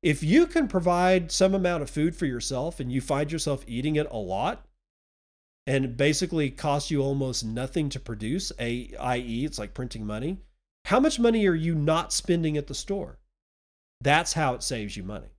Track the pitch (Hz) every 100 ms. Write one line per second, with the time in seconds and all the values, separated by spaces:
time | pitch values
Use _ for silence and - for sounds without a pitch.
0 | 139 147 156 247 339 339 254 190 170 175
1 | 180 185 170 - 190 196 180 175 143 -
2 | 156 175 151 123 - 123 151 - 123 131
3 | 123 139 147 160 151 139 - 120 143 151
4 | 151 117 95 95 143 233 - _ _ _
5 | _ _ _ _ _ _ - 135 135 117
6 | 143 151 175 165 143 - 156 143 - 151
7 | 139 139 131 120 110 113 131 170 147 131
8 | - 107 107 165 - - 120 123 123 -
9 | 123 123 123 113 147 - 104 - 123 113
10 | 107 107 139 190 - _ _ _ - 214
11 | 294 277 233 226 202 165 160 160 147 160
12 | - - - 170 160 151 143 135 - 196
13 | 156 127 _ _ _ _ _ _ _ _
14 | 131 151 175 165 147 123 - 120 104 104
15 | 92 104 -